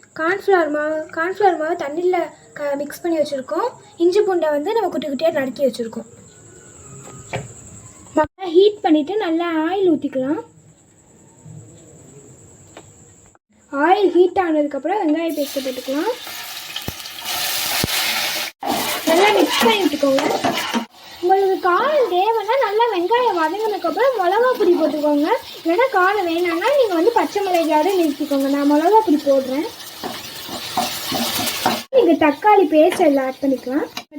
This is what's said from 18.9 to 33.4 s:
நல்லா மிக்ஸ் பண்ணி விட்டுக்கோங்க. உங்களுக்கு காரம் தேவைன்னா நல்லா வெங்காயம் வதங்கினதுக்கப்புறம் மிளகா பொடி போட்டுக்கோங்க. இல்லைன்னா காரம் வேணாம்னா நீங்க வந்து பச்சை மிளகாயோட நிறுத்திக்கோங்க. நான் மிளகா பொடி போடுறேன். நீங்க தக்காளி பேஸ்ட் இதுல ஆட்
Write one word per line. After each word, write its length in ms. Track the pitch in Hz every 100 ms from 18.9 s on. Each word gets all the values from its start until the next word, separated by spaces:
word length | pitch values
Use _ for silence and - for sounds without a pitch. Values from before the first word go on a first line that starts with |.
| - 311
நல்லா 220 | 330 415
மிக்ஸ் 280 | 392 - -
பண்ணி 180 | 453 427
விட்டுக்கோங்க. 440 | 311 294 277 269 - - - - - - - - - -
உங்களுக்கு 380 | 359 381 392 349
காரம் 480 | 370 359 523 605 440
தேவைன்னா 440 | 359 415 453 392 539
நல்லா 260 | 415 415 480
வெங்காயம் 500 | 381 359 480 494 349
வதங்கினதுக்கப்புறம் 760 | 311 392 440 381 330 320 523 466
மிளகா 340 | 349 415 508
பொடி 200 | 494 359
போட்டுக்கோங்க. 540 | 302 311 302 294 294 320 523 - -
இல்லைன்னா 320 | 330 359 539
காரம் 360 | 403 370 415 349
வேணாம்னா 420 | 330 359 330 427
நீங்க 200 | 587 453
வந்து 180 | 330 392
பச்சை 260 | 415 302 403
மிளகாயோட 480 | 392 359 311 302 330
நிறுத்திக்கோங்க. 560 | 381 320 - 302 277 269
நான் 220 | 285 285
மிளகா 280 | 294 339 440
பொடி 180 | 427 294
போடுறேன். 460 | 285 269 254 269 427 - - - - 719 - - - 740 - - - - - - - - - - - 226 -
நீங்க 220 | 523 339 302
தக்காளி 460 | 311 285 415 415 320
பேஸ்ட் 360 | 311 339 359
இதுல 200 | 330 277
ஆட் 180 | 262 262